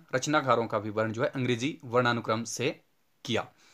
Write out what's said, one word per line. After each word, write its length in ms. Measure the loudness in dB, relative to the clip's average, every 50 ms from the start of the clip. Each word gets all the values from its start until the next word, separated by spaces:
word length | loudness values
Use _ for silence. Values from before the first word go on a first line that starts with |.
| -8 -4 -4
रचनाकारों 500 | -4 0 2 2 2 4 4 4 4 2
का 100 | 0 -2
विवरण 340 | -2 -2 -2 -2 0 0 0
जो 120 | 0 -2 -2
है 40 | -2
अंग्रेजी 480 | -2 -2 0 0 0 0 -2 -4 -4 -6 -6
वर्णानुक्रम 580 | 0 2 4 4 4 2 0 0 -2 -2 -2 -2
से 260 | -6 -4 -2 -2 -2 -2 -4 _ _ _ _ _ _ _ _ -6
किया। 200 | -2 -2 -2 -2 -4 _ _ -20 -20